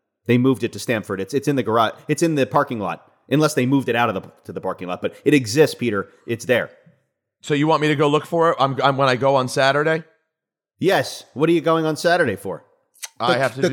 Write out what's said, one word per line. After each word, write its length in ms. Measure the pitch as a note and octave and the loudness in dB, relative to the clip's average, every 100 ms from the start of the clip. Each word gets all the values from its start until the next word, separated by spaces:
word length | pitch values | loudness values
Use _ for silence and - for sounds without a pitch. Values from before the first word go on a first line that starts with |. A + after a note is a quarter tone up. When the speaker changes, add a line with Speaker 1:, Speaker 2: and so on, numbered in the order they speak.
| _ _ - | _ _ 0
Speaker 1:
They 140 | B2 | 2
moved 240 | B2+ B2+ | 4 2
it 100 | A2+ | -2
to 60 | G2+ | -6
Stamford. 420 | - A2 F#2+ F#2+ | -4 -4 -4 -8
It's, 120 | F#2+ C#3 | -4 -4
it's 120 | - | -2
in 100 | C#3 | -2
the 60 | |
garage. 300 | G#2 A2+ G#2+ - - | 0 0 0 -2 -6
It's 160 | D3+ | -2
in 100 | E3+ | 0
the 140 | D3+ B2+ | 0 0
parking 320 | D3 C3+ A#2 | 0 -2 -4
lot, 320 | F#2+ E2 _ _ - | -6 -8 _ _ -2
unless 240 | C#3+ D3+ | 0 2
they 140 | - B2 | 0 2
moved 200 | C#3 B2+ | 2 0
it 80 | A#2 | 0
out 140 | A#2+ | 0
of 60 | F#2+ | -2
the, 160 | - - - | -8 -18 -14
to 60 | |
the 80 | F#2 | -10
parking 260 | F#2 F2+ F2+ | -8 -8 -8
lot. 120 | F2+ | -6
But 100 | - - - | -8 -4 2
it 100 | D3 | 2
exists, 400 | A2+ B2+ D3 - | 2 2 2 2
Peter. 320 | A#2+ G2+ F2+ _ - | -4 -4 -6 _ -10
It's 200 | A#2 - | -6 0
there. 260 | A#2+ D#2+ - _ _ _ _ _ _ | 0 -2 -10 _ _ _ _ _ _
Speaker 2:
So 120 | - | -4
you 140 | D3 D3+ | 0 2
want 140 | D#3 | 2
me 40 | D3+ | 2
to 60 | D3 | 2
go 120 | D3 | 2
look 180 | D3+ - | 0 -2
for 240 | E3+ E3 | 0 0
it? 60 | C#3 | 2
I'm, 220 | C3+ C3 | 0 0
I'm 160 | C3 C3+ | 0 2
when 120 | C3+ | 2
I 60 | B2 | 2
go 200 | C3+ C#3 | 2 2
on 120 | B2+ | 0
Saturday. 560 | C#3+ C3+ C#3 D#3 D#3+ D#3+ _ _ _ _ _ _ - | 0 2 2 0 -2 -6 _ _ _ _ _ _ -4
Speaker 1:
Yes. 440 | E3+ F3 B2 - - A#2 | 0 0 0 -8 -12 -2
What 140 | D#3+ | 2
are 40 | |
you 80 | E3+ | 2
going 240 | D3+ E3 D#3 | 2 0 0
on 120 | D3+ | 0
Saturday 380 | F3 E3+ C#3+ F#2+ | 0 2 0 -2
for? 300 | G2 E2 _ _ _ _ - - | -6 -10 _ _ _ _ -16 -4
Speaker 2:
I 140 | A#2 | 0
Speaker 3:
The, 60 | B2 | 2
Speaker 2:
have 160 | C3 B2 | 0 0
to 60 | |
Speaker 3:
the 80 | E3 | -2